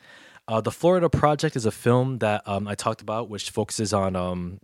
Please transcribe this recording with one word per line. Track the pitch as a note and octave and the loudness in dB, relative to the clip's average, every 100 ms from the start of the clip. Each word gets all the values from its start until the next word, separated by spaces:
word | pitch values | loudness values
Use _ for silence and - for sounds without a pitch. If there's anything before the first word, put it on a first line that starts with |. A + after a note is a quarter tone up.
| - - - - - | -20 -20 -20 -20 -2
Uh, | A2 | -2
The | A2 | -2
Florida | - E3+ F#3 E3+ | 0 2 4 4
Project | - D3 D3 D#3 C3+ | 4 4 2 0 0
is | A2 | -2
a | |
film | - B2 B2 C3 B2 | 0 4 4 2 0
that, | A2 G#2 - | 0 0 -2
um, | G2 G#2 | -4 -2
I | G2+ | -4
talked | A2+ A2+ | -4 -4
about, | G#2 G#2+ G#2+ | -6 -6 -6
which | G2+ - | -10 -6
focuses | - G#2 - G#2 | -4 -4 -2 0
on, | G2+ F#2+ | 2 0
um, | F#2 F2+ F2+ F2 G2 | 0 -4 -4 -8 -12